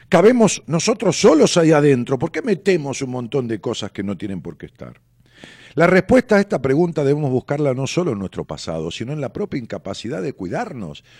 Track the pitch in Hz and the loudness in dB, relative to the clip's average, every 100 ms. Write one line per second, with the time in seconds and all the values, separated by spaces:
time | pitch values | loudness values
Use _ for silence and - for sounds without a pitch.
0 | _ 165 196 254 214 - - 160 175 233 | _ 4 6 6 4 2 -4 -2 -2 0
1 | 202 151 208 311 247 - 160 156 147 131 | 0 4 4 6 4 4 4 6 6 4
2 | 120 135 160 - 262 190 - 180 143 131 | 0 -4 -4 -6 -4 -2 0 0 -2 -6
3 | 131 127 120 139 120 110 123 110 104 - | -6 -6 -4 -4 -4 -4 -4 -6 -8 -8
4 | 98 98 104 95 80 76 - _ 62 62 | -6 -6 -8 -8 -10 -14 -18 _ -18 -20
5 | _ _ _ _ - - - - 170 180 | _ _ _ _ -20 -20 -10 0 4 4
6 | 175 254 - 202 202 165 131 139 175 160 | 4 2 4 2 2 -2 0 2 2 0
7 | 139 147 147 127 - 143 147 127 135 - | 0 0 0 -2 -2 -2 -2 -2 -2 -2
8 | 175 107 95 - 78 78 - 82 80 - | -2 -4 -6 -8 -10 -10 -8 -6 -8 -8
9 | 117 151 127 - 202 160 113 98 - 98 | -10 -8 -8 -8 -8 -8 -8 -10 -10 -10
10 | 107 165 170 - 90 139 240 135 87 73 | -10 -8 -8 -8 -8 -8 -8 -10 -14 -14
11 | - _ | -20 _